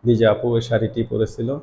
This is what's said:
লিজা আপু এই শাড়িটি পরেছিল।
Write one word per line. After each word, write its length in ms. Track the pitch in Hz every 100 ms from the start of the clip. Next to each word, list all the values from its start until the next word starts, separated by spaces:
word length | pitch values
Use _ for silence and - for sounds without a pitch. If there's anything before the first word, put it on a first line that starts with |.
লিজা 240 | 117 113 113
আপু 180 | 104 123 117
এই 60 |
শাড়িটি 380 | 117 113 110 120 113
পরেছিল। 380 | 113 107 - 117 143